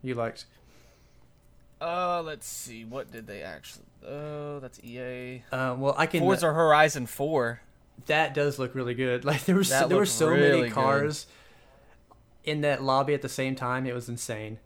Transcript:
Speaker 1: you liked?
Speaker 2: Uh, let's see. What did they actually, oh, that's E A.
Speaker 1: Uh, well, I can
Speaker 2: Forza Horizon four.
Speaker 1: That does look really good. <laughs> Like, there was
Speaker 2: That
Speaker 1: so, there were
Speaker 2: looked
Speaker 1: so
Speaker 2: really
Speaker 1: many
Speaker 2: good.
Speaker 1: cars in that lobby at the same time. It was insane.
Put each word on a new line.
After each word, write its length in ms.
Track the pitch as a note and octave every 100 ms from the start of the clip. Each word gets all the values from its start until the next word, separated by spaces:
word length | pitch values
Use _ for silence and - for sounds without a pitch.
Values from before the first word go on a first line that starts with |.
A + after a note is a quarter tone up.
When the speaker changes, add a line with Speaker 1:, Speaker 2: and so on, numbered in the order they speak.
Speaker 1:
you 120 | C3
liked? 300 | A#2+ A#2 - - _ - - - _ _ - - _ _ - _ _
Speaker 2:
Uh, 420 | E3 F3+ F3+ F3
let's 240 | D#3+ D3+ -
see. 380 | - - A2+
What 280 | A2+ C3 -
did 140 | A2+ G#2+
they 160 | G2+
actually, 420 | E2+ D2+ - - - _ -
oh, 520 | C#3+ D3+ D3 D3 C#3+
that's 220 | B2+ -
E 160 | A#2 A#2+
A. 440 | B2+ B2+ B2 B2+ -
Speaker 1:
Uh, 240 | C3 C3 B2+
well, 160 | C#3 C#3
I 100 | D#3+
can 140 | E3+
Speaker 2:
Forza 320 | F3+ F3+ E3
Horizon 540 | D#3 D#3+ D3 D#3 C#3+ A#2+
four. 540 | - C#3+ D3+ A#2 A#2 - _ _ - -
Speaker 1:
That 280 | D#3 D3+
does 240 | C#3+ C#3+ C3+
look 160 | B2+
really 200 | C3+ B2
good. 300 | A#2+ C3 B2
<laughs> 60 | C#3
Like, 140 | C#3+
there 100 | - F#3
was 120 | F3+
Speaker 2:
That 120 | C3+
Speaker 1:
so, 60 | C3
there 80 | -
were 60 |
Speaker 2:
looked 100 | F#3+
Speaker 1:
so 160 | A#2 D#3
Speaker 2:
really 220 | C#3+ C#3+
Speaker 1:
many 120 | C3+ A#2+
Speaker 2:
good. 40 |
Speaker 1:
cars 520 | A2 C3+ C#3 D3 D3 - - - - _ - - - _ - _ -
in 180 | - D3+
that 200 | D3 C3
lobby 320 | C3+ C3 C#3
at 80 | C#3+
the 60 | C3
same 260 | - C3
time. 320 | C3 B2 B2+ C3
It 80 |
was 140 | B2 A#2+
insane. 500 | A#2+ - G#2+ G#2+ G#2+